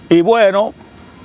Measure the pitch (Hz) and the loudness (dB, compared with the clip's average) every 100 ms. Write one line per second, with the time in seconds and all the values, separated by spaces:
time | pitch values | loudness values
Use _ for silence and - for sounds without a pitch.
0 | - 170 175 226 202 196 220 - - - | -2 0 2 0 0 0 -6 -10 -20 -20
1 | - - | -20 -20